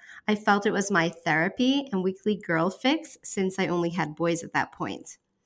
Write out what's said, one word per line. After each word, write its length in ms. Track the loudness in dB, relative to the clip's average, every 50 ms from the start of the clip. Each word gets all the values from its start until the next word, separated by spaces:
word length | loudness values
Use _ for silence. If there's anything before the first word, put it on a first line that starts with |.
| -20 -20 -20 -6 -2 0
I 60 | 0
felt 300 | 2 4 4 4 4 4
it 60 | 2
was 180 | 2 0 0 2
my 200 | 2 2 2 2
therapy 800 | 0 -2 -2 0 2 2 2 0 0 2 2 2 2 2 0 -2
and 100 | -2 -2
weekly 360 | 0 -2 -2 -2 0 -2 -2
girl 320 | -2 -2 0 0 2 2 0
fix 480 | 0 0 0 2 2 0 -2 -8 -12 -10
since 380 | -8 -6 -2 -2 -2 0 0 0
I 80 | -2
only 220 | 0 0 0 -2 -2
had 260 | -2 -2 -4 -4 -4
boys 300 | -2 -2 0 0 -2 -4
at 80 | -2 -2
that 180 | -2 -2 -2
point. 460 | -4 -8 -8 -6 -8 -8 -12 -16 -20 -20 _ _ _ _ _